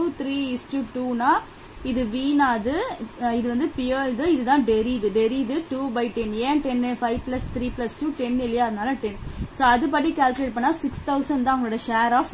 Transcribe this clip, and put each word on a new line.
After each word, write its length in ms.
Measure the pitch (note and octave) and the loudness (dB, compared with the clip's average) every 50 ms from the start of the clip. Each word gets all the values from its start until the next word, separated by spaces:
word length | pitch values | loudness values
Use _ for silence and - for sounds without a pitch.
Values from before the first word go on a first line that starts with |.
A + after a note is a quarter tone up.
| E4+ E4+ C#4 | 0 0 -2
three 280 | - C4+ C4+ C#4 C#4 C#4 C4 | -4 -4 -2 -2 -2 -2 -2
is 140 | B3 - - | -4 -6 -6
to 140 | - C4+ C#4 A#3+ - | -4 -4 -4 -4 -4
two-னா, 420 | - B3+ B3+ B3+ B3 A#3 A#3+ C#4 E4 A4 - - - - - - - - - | -6 -4 -4 -2 -2 0 2 4 2 2 0 -4 -18 -20 -20 -18 -16 -10 -6
இது 180 | C4 A#3 B3 B3+ G#3 | -4 -2 -2 -2 -2
வீணாது, 680 | A3 B3+ C4+ C#4 D4 C#4+ C#4 B3+ A#3 A3 G3+ A#3+ C#4+ F4 A#4+ C5 - - A3+ A3 - - | -2 -2 0 2 4 4 4 4 2 0 0 0 0 0 -2 -4 -4 -8 -10 -12 -8 -4
அஹ், 160 | A#3+ A#3+ A#3 | -2 0 0
இது 100 | A#3+ A3+ A#3+ | 0 0 0
வந்து 180 | A#3+ A#3+ D4 D4 - | 0 0 0 -2 -2
பியர்து, 520 | C#4 B3+ B3+ B3+ C4+ C4+ C4 A#3+ G#3+ D4+ F4+ E4 | -2 -2 0 0 0 0 -2 -2 0 2 2 2
இதுதான் 300 | B3+ A#3+ A#3+ C#4 D4 A#3+ | 2 4 4 4 4 4
டெரிது. 440 | A3 A3 A3 A3 B3 B3+ A#3 G3+ G3+ | 4 4 2 2 0 0 0 0 0
டெரிது 460 | F#3+ A3 A3 A3 B3+ C4+ C4 G#3+ C4+ E4 E4 | 2 2 2 2 2 0 -2 0 -2 -4 -2
two 140 | - C4 C4 C#4 C4+ | -2 -4 -4 -2 -2
by 160 | A3 A#3+ A#3+ A#3+ | 0 0 -2 -2
ten. 200 | - A#3 A3+ G#3+ G#3 A3 A#3+ | -2 -2 -4 -2 -2 -2 0
ஏன் 200 | C4+ D4 D4 C#4+ | 2 2 2 2
டென்னு? 300 | C4+ B3 B3 A#3+ B3 A#3+ | 0 0 0 0 0 -2
five 240 | - B3+ A#3 A#3 A#3+ - | -2 0 -2 -2 -2 -4
plus 220 | B3+ B3+ A#3+ - - | -4 -4 -4 -4 -4
three 220 | - B3+ B3 B3 | -4 -4 -4 -4
plus 220 | A#3 - A#3+ A3 - | -4 -4 -6 -6 -4
two 160 | - D4 D#4 C#4+ | -4 -4 -4 -2
ten 240 | - B3+ A#3+ B3 B3+ | -2 -2 0 0 0
இல்லையா? 280 | B3+ A#3 A3+ B3 B3 | 0 0 2 2 2
அதனால 260 | A3+ G#3+ G#3 G#3 B3+ C4+ | 0 0 -2 -2 -2 -2
ten. 220 | - - G#3+ G3 - - - - - - - - | -2 -4 -6 -6 -6 -10 -10 -8 -8 -8 -8 -2
So 80 | - C4+ | 2 4
அதுபடி 460 | B3 A#3+ A#3+ D4+ C#4+ D4+ D4 C#4+ E4 - | 6 6 6 4 2 2 2 2 2 2
calculate 420 | D#4 C4+ B3+ B3 C4 C#4 B3+ G#3+ | 4 2 2 4 2 -2 -2 -2
பண்ணா 160 | A#3+ B3 C#4+ D#4+ | 0 2 2 0
சிக்ஸ் 280 | D#4+ - B3+ - - - | 0 -2 -4 -4 -4 -4
தௌசண்ட் 380 | - C#4 C#4 C4+ - D4 C4 B3 | -2 0 0 0 0 0 0 2
தான் 100 | C4 C4+ | 2 2
அவங்களோட 240 | C4 A#3+ A3+ A3 A#3 - | 2 2 0 -2 -4 -2
share 320 | B3 A3+ A3+ A#3 A#3+ A#3+ | 0 2 2 4 4 4
of 160 | B3+ D#4 - | 2 2 0